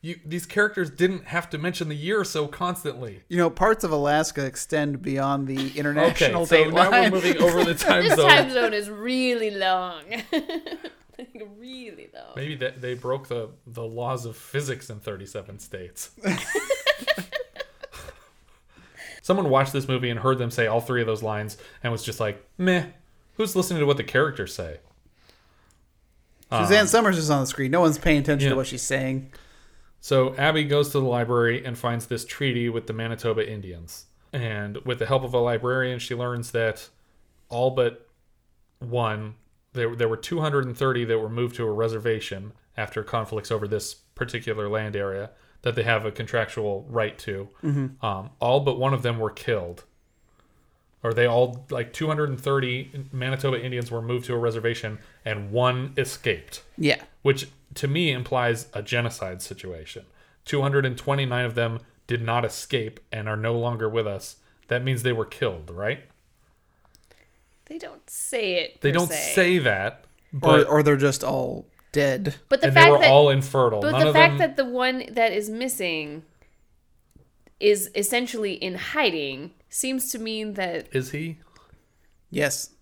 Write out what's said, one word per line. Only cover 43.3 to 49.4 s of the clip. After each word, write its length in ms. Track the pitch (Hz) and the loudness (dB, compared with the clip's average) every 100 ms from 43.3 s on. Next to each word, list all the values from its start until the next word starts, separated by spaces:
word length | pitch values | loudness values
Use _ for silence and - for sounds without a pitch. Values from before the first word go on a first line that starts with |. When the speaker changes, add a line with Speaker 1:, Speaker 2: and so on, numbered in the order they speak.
| 110 101 | -6 -4
Speaker 1:
over 180 | 110 104 | -4 -2
this 260 | 107 - | -4 -6
particular 760 | - _ - - 117 110 107 104 | -14 _ -10 -8 -6 -6 -6 -4
land 260 | 107 107 104 | -4 -4 -4
area 360 | 98 95 107 - _ _ | -4 -6 -10 -14 _ _
that 120 | - 117 | -4 -2
they 80 | |
have 220 | 113 113 110 | 2 0 0
a 60 | |
contractual 760 | 104 110 120 110 - 104 98 - | -8 -4 -2 -2 -4 -4 -4 -4
right 300 | 117 107 - | -2 -2 -4
to. 320 | - 98 101 _ | -10 -10 -10 _
Speaker 2:
Mm-hmm. 420 | 160 143 135 131 113 | -4 -2 -2 -6 -6
Speaker 1:
Um, 240 | 98 104 - | -6 -8 -4
all 200 | 120 135 | 2 2
but 180 | 139 120 | 2 0
one 160 | 131 | 0
of 80 | 135 | 0
them 160 | 120 113 | 0 -2
were 140 | 110 | -4
killed. 520 | - | -4